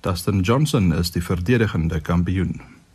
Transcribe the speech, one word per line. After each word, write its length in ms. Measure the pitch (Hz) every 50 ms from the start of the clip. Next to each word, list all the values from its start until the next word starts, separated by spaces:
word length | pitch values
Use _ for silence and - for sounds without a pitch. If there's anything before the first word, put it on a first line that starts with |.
Dustin 380 | - 80 92 85 - - 98 98
Johnson, 540 | 92 92 117 139 151 147 - 123 95 87 78
is 180 | - 87 -
die 100 | - 87 85
verdedigende 760 | - 95 87 90 90 123 117 110 - - 85 80 82 82 80
kampioen. 600 | 76 - 87 87 87 87 90 95 90 85 - - - - - - _ _